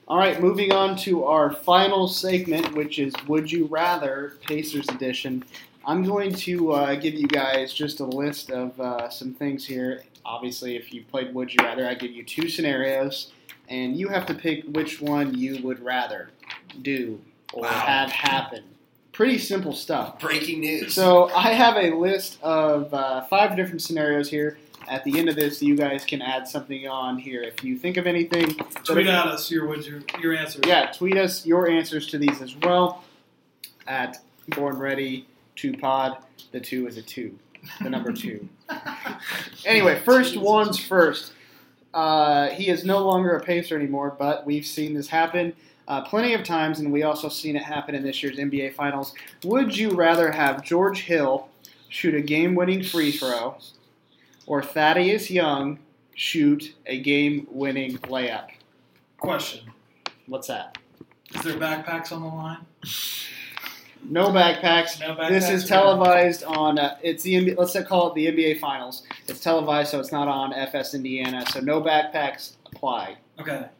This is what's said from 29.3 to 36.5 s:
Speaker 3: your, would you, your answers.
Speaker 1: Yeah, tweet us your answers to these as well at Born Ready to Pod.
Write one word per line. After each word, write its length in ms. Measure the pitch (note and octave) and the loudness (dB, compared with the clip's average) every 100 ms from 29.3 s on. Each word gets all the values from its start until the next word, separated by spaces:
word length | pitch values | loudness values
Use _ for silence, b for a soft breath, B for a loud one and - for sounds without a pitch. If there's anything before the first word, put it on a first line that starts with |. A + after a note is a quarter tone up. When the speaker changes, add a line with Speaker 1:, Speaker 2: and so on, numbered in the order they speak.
| D3+ - | -2 -4
Speaker 3:
your, 160 | E3 D3+ | -2 -2
would 180 | D3+ D3 | -6 -10
you, 180 | D3 - - | -12 -12 -4
your 140 | E3 D#3+ | -2 -2
answers. 260 | D#3 C#3+ D#3+ | -4 -2 4
Speaker 1:
Yeah, 260 | E3+ - | 4 4
tweet 240 | - F#3 F#3+ | -2 2 4
us 300 | F#3 F#3 E3 | 2 -2 4
your 240 | E3+ F3 | 4 6
answers 380 | E3 D#3+ D#3 D3 | 2 0 -6 -4
to 100 | D3+ | 0
these 240 | C#3+ C#3+ | 0 0
as 140 | C3 C#3+ | -10 -2
well 480 | F3 F3+ F3+ - B B B _ _ _ - _ - | 2 4 4 0 B B B _ _ _ -20 _ -8
at 320 | C3 B2 - _ _ - | -6 -6 -8 _ _ -10
Born 320 | C#3 C#3+ C3+ | -4 -4 -4
Ready 480 | C3+ C3+ C3+ B2+ - _ _ - | -4 -4 -4 -8 -12 _ _ -8
to 160 | C#3 | -6
Pod. 440 | C3 C3+ C3+ C3 C3 - - - | -4 0 0 0 -4 -18 -20 -14